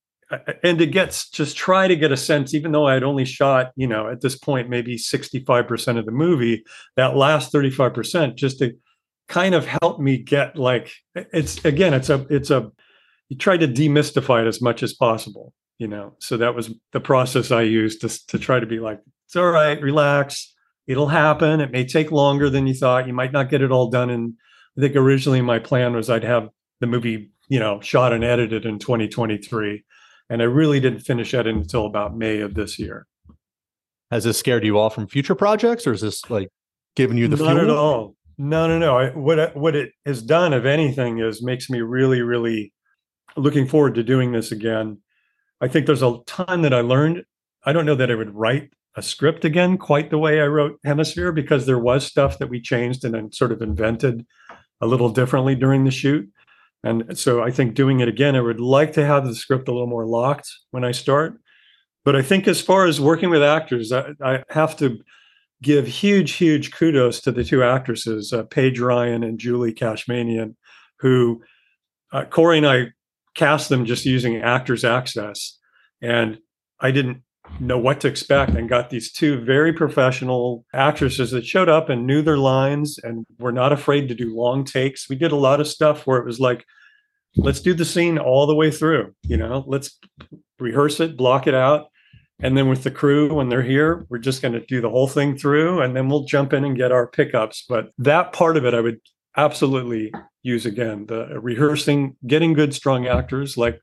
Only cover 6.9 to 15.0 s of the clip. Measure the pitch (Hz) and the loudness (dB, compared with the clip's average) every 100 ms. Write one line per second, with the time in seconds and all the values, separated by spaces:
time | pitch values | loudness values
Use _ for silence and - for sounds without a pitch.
6.9 | - 131 135 139 151 135 147 135 131 123 | 0 0 2 2 2 0 0 0 2 0
7.9 | 123 107 175 139 - 139 131 127 - _ | 0 -4 -2 -2 -2 -4 -2 -4 -4 _
8.9 | _ _ _ - 175 190 170 - 127 170 | _ _ _ -6 -2 2 2 0 0 0
9.9 | 254 139 127 104 143 139 160 127 120 117 | 0 0 0 0 0 0 -2 0 0 -4
10.9 | - _ 175 185 175 139 - 160 147 185 | -16 _ -16 -6 -4 -4 -2 0 2 2
11.9 | 135 131 139 131 143 139 131 110 - _ | 2 0 -2 0 -2 2 0 -2 -12 _
12.9 | _ _ _ - 131 202 180 156 120 151 | _ _ _ -16 -4 0 2 2 2 2
13.9 | 143 147 139 131 120 113 - 123 113 120 | 2 2 0 2 2 2 0 -2 -2 -6
14.9 | - | 0